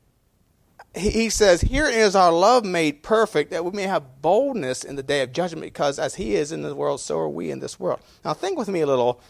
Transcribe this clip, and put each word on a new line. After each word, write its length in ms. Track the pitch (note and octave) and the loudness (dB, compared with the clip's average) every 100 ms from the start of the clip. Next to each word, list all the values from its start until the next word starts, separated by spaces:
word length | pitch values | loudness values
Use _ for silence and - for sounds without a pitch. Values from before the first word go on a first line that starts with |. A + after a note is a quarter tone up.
| _ _ _ _ _ _ _ - _ | _ _ _ _ _ _ _ -20 _
he, 160 | - G3+ | -6 -2
he 180 | A3 A3+ | 0 0
says, 320 | - G#3 F3 | 4 6 6
"Here 260 | - C4+ D4+ | 2 0 0
is 300 | A3+ G#3+ G3 | 4 4 6
our 160 | F3 | 6
love 320 | E3 G3 B3+ | 6 6 4
made 380 | G#3 F3 D#3 C#3+ | 2 0 0 -2
perfect, 480 | - A3 G#3 - D3 | 0 2 2 0 -2
that 160 | E3+ F3 | -4 -4
we 60 | |
may 100 | G3+ | -4
have 400 | F#3+ F3 C#3 C3+ | -2 -2 -4 -4
boldness 640 | D#3 G#3 C#4 A#3+ C3 C3 | 0 2 0 -2 -4 -6
in 120 | - C#3 | -8 -8
the 60 | |
day 180 | C3+ C#3+ | -2 -2
of 140 | C3 | -2
judgment, 320 | C#3+ F3+ D#3+ E2+ | -4 -6 -8 -12
because 320 | - D3 C#3 | -4 -2 -2
as 160 | D3 | -6
he 220 | - A3 G3 | -6 -4 -2
is 160 | D3 | -4
in 100 | D#3+ | -6
the 120 | D3 | -8
world, 260 | C#3 C#3+ C#3 | -6 -4 -4
so 180 | - D#3 | -6 -4
are 100 | D#3+ | -4
we 220 | D#3 D#3 | -6 -8
in 80 | C3+ | -8
this 200 | C3 - | -12 -8
world." 220 | - - _ _ | -6 -6 _ _
Now 80 | - | -8
think 240 | D#3 F#4+ F4 | -6 -6 -6
with 120 | G3+ | -4
me 120 | F#3 | -2
a 60 | D3 | 0
little 340 | C3 A#2+ A#2+ | 2 0 -2